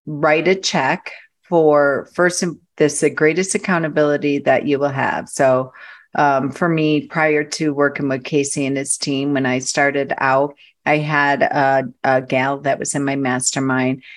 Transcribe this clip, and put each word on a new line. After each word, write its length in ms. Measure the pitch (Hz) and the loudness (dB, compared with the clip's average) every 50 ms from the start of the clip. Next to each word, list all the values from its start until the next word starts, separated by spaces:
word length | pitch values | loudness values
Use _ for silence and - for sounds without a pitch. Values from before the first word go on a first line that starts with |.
| _ | _
write 420 | 151 151 143 160 151 156 165 156 175 | -12 -4 0 2 2 2 2 2 2
a 60 | 190 | 0
check 580 | 190 - - - 160 131 135 170 185 - - - - - _ _ _ | 0 -2 -2 -2 0 0 0 -2 -2 -6 -12 -18 -18 -20 _ _ _
for 680 | _ _ 175 165 156 151 147 147 143 143 135 110 - - _ | _ _ 2 4 4 6 6 6 4 4 2 -2 -4 -6 _
first, 280 | - 180 175 175 - | 0 0 0 0 0
and 160 | 190 175 156 - _ _ _ | -4 -4 -6 -8 _ _ _
this 180 | - 156 143 - | 0 0 2 2
is 60 | - | 0
the 100 | 160 143 | 0 0
greatest 440 | 143 - 156 156 156 175 190 185 - | 2 2 2 2 2 0 -2 -2 -4
accountability 840 | 196 - 196 180 165 165 156 143 151 151 147 147 143 147 143 143 139 | -4 -2 0 0 0 0 0 0 0 2 2 2 0 0 -2 -2 0
that 280 | 139 139 135 - - | 2 2 2 2 2
you 120 | 143 139 135 | 0 0 0
will 100 | 139 139 | 0 -2
have. 400 | 131 135 120 101 73 76 - - | -2 -2 -2 -2 -4 -4 -8 -8
So, 440 | - - 139 131 127 127 131 131 - - - - - - _ _ - | -2 2 2 4 4 2 0 -4 -10 -18 -20 -20 -20 -20 _ _ -2
um, 360 | - 147 143 139 135 139 135 | 2 2 2 2 2 0 -4
for 180 | - - 180 170 | -2 -2 0 0
me, 380 | 165 160 156 151 151 147 139 | 0 0 2 0 0 0 -2
prior 360 | - - 165 156 156 151 151 | -4 -2 0 0 2 2 0
to 300 | 151 151 - - 160 151 | -2 -4 -6 -4 -4 -2
working 360 | 139 143 143 143 143 - 143 135 | 0 2 0 0 0 -2 -4 -4
with 160 | 135 131 131 | -4 -4 -4
Casey 420 | - 160 143 139 - - 151 139 | -2 -2 -2 0 -2 -4 -4 -4
and 100 | 135 139 | -2 -2
his 220 | 135 143 - - - | -4 -4 -4 -6 -6
team, 340 | - 147 139 135 139 143 | -4 -4 -4 -2 -2 -2
when 140 | 143 131 131 | -2 0 0
I 140 | 127 127 131 | 0 -2 -2
started 520 | 127 - - 151 143 143 139 139 139 139 - - | -4 -2 0 0 0 2 0 -2 -2 -4 -4 -2
out, 360 | - 135 135 135 143 147 - _ _ _ _ _ _ | 0 2 2 2 0 0 -4 _ _ _ _ _ _
I 140 | 147 151 151 | 0 0 0
had 440 | 151 151 151 143 143 143 143 131 | 0 0 0 2 2 2 2 2
a, 420 | - - - 147 139 135 135 135 131 120 - _ - | 0 0 2 2 2 2 2 2 0 -2 -8 _ 0
a 160 | 135 131 131 | 0 0 0
gal 360 | 131 127 135 127 131 135 143 139 | 0 0 -2 0 0 -2 -2 -2
that 180 | 143 135 - - | -2 -2 -2 -2
was 160 | - - - | -4 -4 -4
in 100 | 143 139 | -4 -4
my 120 | 139 139 | -2 -2
mastermind, 840 | 139 135 127 127 131 135 - - 139 135 135 131 127 127 127 131 127 - - - | -2 -2 -2 -2 -2 -2 -4 -2 -2 -2 0 0 0 0 0 -2 -4 -8 -16 -20